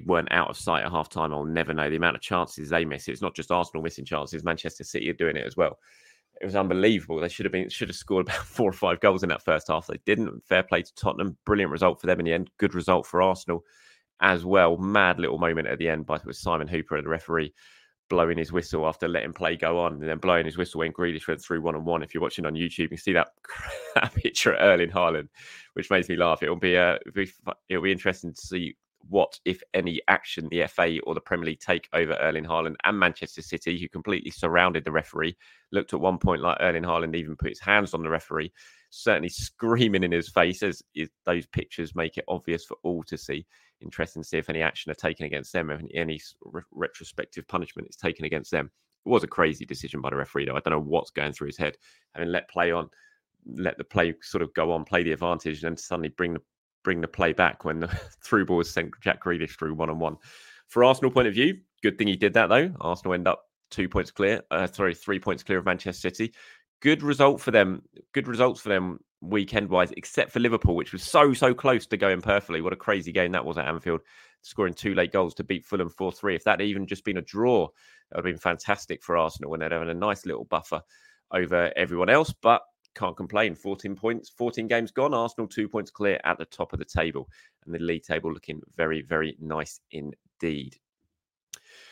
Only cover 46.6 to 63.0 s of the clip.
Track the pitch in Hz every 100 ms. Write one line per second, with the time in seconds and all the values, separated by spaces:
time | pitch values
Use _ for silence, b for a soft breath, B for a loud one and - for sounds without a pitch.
46.6 | - - 85 - 82 - - - - 90
47.6 | 82 - - - 87 82 78 80 - 80
48.6 | 69 _ _ _ - 117 - - 80 76
49.6 | - 67 71 73 69 69 69 69 67 67
50.6 | 85 78 73 80 - - 73 69 71 -
51.6 | 73 - b b b 78 85 87 - 90
52.6 | 87 85 80 b b b _ _ - 60
53.6 | 90 - - 101 85 78 - 98 80 -
54.6 | 80 82 76 90 82 76 87 82 82 76
55.6 | 82 82 - 87 80 - 87 82 _ _
56.6 | _ _ - 85 82 - 85 78 87 -
57.6 | 80 80 85 - - - - 107 90 87
58.6 | 85 - 78 - - - 90 85 78 -
59.6 | 80 78 78 80 82 76 B B B B
60.6 | B 120 127 131 131 131 117 101 147 185
61.6 | _ _ 107 - 104 92 104 113 92 120
62.6 | 175 165 82 87